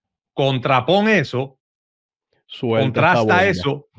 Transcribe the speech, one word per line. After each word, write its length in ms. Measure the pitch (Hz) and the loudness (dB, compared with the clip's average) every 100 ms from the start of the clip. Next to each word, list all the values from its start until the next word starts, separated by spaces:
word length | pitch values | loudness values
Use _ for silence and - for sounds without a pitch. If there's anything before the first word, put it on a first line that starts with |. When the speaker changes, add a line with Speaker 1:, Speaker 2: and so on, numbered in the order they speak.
| _ _ _ | _ _ _
Speaker 1:
Contrapón 760 | - 135 131 135 131 123 196 214 | -4 -2 -2 0 0 2 2 2
eso, 500 | 196 135 123 139 _ _ _ _ _ _ _ _ _ _ | 0 0 -6 -8 _ _ _ _ _ _ _ _ _ _
Speaker 2:
Suelta 380 | - 120 113 | -8 -2 0
Speaker 1:
contrasta 360 | 120 117 170 123 | 0 0 2 2
Speaker 2:
esta 120 | 110 | 2
bomba. 100 | 180 196 | 2 0
Speaker 1:
eso 400 | 175 139 139 - | -2 -4 -6 -10